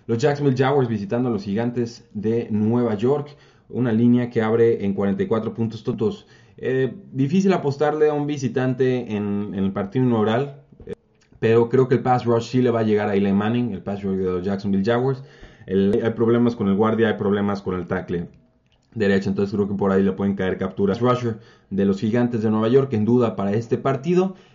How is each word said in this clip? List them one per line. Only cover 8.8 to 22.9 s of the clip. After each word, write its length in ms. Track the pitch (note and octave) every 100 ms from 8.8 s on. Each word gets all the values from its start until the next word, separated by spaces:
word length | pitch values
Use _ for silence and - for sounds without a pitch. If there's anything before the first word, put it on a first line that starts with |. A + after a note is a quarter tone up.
| C3 B2+ - G#2
en, 380 | G#2 G2+ G2+
en 100 | G2
el 80 | G2
partido 340 | G2 G2 C3 B2+
inaugural, 580 | A2+ G#2 A#2 C#3+ - - - -
eh, 80 | - _ _ _ -
pero 300 | A2+ A2+ A#2
creo 180 | C3 B2+
que 80 | B2
el 60 |
pass 240 | B2 B2 A#2
rush 240 | A#2 A2+
sí 120 | B2+
le 80 | B2
va 120 | A2+
a 20 |
llegar 240 | A2 G#2 G#2
a 80 | G2
Eli 160 | G2+
Manning, 400 | G2+ G#2+ A#2+ A#2+
el 100 | F#2
pass 220 | - G2+
rush 140 | G2 F#2+
de 80 | F#2
los 180 | F2+
Jacksonville 400 | F#2 G2 G2+ G2
Jaguars. 400 | G2 A#2+ C3 C3 - - - - -
El, 360 | F#2+ G2 A2+
hay 80 | A2+
problemas 460 | A2+ A2+ A#2+ A#2+ A#2
con 100 | G2+
el 80 | G2
guardia, 320 | A2 A2 A2
hay 60 |
problemas 480 | G2 G2+ G#2 G2+ G2
con 140 | - F#2
el 120 | F2
tackle 400 | F#2 F2 F2 E2+ - _ _ _ _ _
derecho, 360 | A#2 G2 G2 G2+
entonces 260 | G2 G2 G2+
creo 140 | G2
que 60 | G2+
por 180 | G2+
ahí 100 | F#2+
le 80 | G2
pueden 240 | F#2 G2 G2
caer 220 | F#2+ F#2+
capturas. 420 | F#2+ - G2 F#2+
Rusher 380 | B2 A#2+ A#2 A2 - - _
de 160 | G2 G2+
los 160 | G2
Gigantes 400 | A2 A#2+ A#2+ A#2
de 80 | A2
Nueva 180 | G#2+ A2
York, 240 | C3+ C3